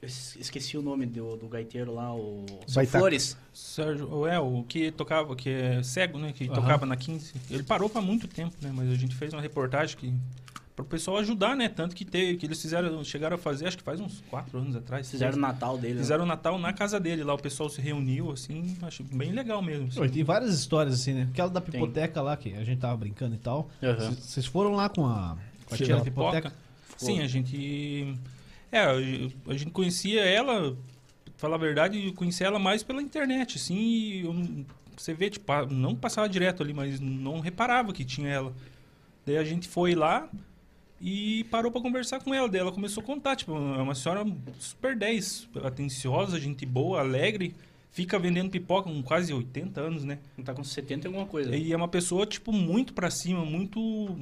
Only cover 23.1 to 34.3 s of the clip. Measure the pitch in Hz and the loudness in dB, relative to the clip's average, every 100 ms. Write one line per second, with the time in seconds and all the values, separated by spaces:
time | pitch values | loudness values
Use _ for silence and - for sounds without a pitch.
23.1 | 101 123 113 120 131 - - 131 113 110 | -4 -4 -2 -2 -2 -2 -2 2 2 2
24.1 | 123 - - 127 170 202 202 202 202 139 | -2 -4 -4 0 2 4 4 2 4 2
25.1 | 113 87 82 95 - - 113 131 120 120 | 2 0 -4 -10 -16 -8 -2 4 4 4
26.1 | 127 160 165 160 - - - - - - | 2 2 2 0 -10 -20 -20 -20 -6 0
27.1 | 196 143 131 127 139 139 143 147 143 139 | 0 2 0 0 -2 -4 -4 -4 -4 -4
28.1 | 127 127 - - - - 226 185 131 131 | -6 -10 -16 -20 -20 -2 4 6 6 2
29.1 | 131 127 - - 139 151 180 185 175 190 | -2 -4 -6 -4 -4 -2 0 0 0 2
30.1 | 220 196 196 269 226 151 127 - - - | 4 6 4 4 2 2 -2 -10 -20 -20
31.1 | - - - 151 160 160 151 165 208 196 | -20 -20 -6 -2 2 2 4 4 4 -4
32.1 | 185 175 175 185 208 190 214 214 262 285 | 0 -2 2 2 2 4 2 0 -6 -4
33.1 | 311 277 262 247 147 - 180 226 226 220 | -2 0 2 0 -4 -2 0 2 2 0
34.1 | 190 170 | -2 -2